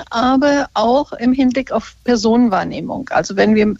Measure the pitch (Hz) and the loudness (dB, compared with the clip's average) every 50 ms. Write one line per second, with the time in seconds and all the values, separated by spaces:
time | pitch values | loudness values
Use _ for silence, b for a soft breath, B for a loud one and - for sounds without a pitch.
0 | - - - 233 233 247 262 269 277 294 285 285 269 - - 208 220 226 247 277 | -8 -6 -4 -2 0 2 2 2 2 2 2 0 -2 -2 -2 -2 0 2 2 0
1 | 294 - - - 240 254 254 269 269 254 240 269 262 - - 220 - - - _ | 0 -2 -6 -4 -2 0 0 2 2 0 0 -2 -4 -4 -4 -6 -6 -6 -12 _
2 | - - 240 226 196 226 220 240 247 233 190 180 170 165 151 156 165 - - - | -2 -2 0 0 2 2 2 4 2 2 2 0 -2 -4 -6 -8 -8 -8 -8 -8
3 | - - - - 165 - 202 196 202 208 220 214 214 214 202 - | -8 -4 -2 -2 -2 -2 -2 0 2 2 4 2 2 0 -2 -2